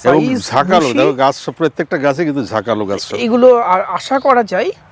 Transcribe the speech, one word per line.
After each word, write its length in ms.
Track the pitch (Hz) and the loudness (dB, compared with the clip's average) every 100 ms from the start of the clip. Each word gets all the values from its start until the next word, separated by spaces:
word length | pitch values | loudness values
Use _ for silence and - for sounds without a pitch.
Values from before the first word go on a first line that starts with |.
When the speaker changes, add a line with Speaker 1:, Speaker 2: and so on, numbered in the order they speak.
Speaker 1:
এবং 160 | 127 151 - | 0 2 2
Speaker 2:
সাইজ 200 | 254 - | -2 -2
Speaker 1:
ঝাঁকালো, 340 | 135 185 180 | -2 2 2
Speaker 2:
বেশি। 180 | 147 127 | 2 2
Speaker 1:
দেখো 140 | 143 | 0
গাছ 240 | 131 135 - | 2 0 0
সব, 160 | - | -8
প্রত্যেকটা 440 | - 160 - 165 170 | -4 -4 -2 -4 -2
গাছে 280 | 143 139 | -2 0
কিন্তু 180 | 165 143 104 | -2 -4 -4
ঝাঁকালো 380 | 110 104 107 | -4 -2 -2
গাছ 160 | 98 98 | -2 -4
সব। 160 | - - | -6 -4
Speaker 2:
এগুলো 400 | 240 240 254 240 | -2 4 4 4
আর 240 | 196 185 | 2 0
আশা 340 | 196 180 - 269 | 0 -2 -2 -2
করা 240 | 277 247 | 2 2
যায় 280 | 214 185 320 - - | 0 -2 -4 -8 -16